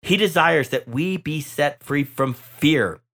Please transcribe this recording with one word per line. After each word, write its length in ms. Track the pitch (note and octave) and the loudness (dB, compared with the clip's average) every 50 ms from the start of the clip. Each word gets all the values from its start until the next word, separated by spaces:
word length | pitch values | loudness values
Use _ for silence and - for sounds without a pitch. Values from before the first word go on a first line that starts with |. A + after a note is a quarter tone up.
He 160 | - - F#3 | 0 0 0
desires 520 | G3 G#3+ F#3+ D#3+ F3 D#3+ E3+ E3 D#3 C3 - | 2 2 2 2 4 4 4 4 2 0 0
that 180 | - B2+ - | -4 -6 -6
we 300 | - A#2 C3 E3 F#3 F#3 | -4 -4 -2 -2 -2 -4
be 240 | F3 - D3 D3+ D#3 | -4 -4 -6 -6 -6
set 420 | C#3+ - - - D3 D3 C#3 _ | -6 -8 -4 -2 -2 -2 -2 _
free 220 | - - C#3+ C#3+ C#3+ | -8 -4 -2 -2 -2
from 280 | C#3 - - C#3 C3 | -4 -2 -4 -2 -2
fear 680 | B2 - - - - - - C#3+ D#3 C#3 A2 F#2 D#2+ - _ _ | -2 -8 -12 -20 -8 0 2 2 4 4 2 0 -4 -8 _ _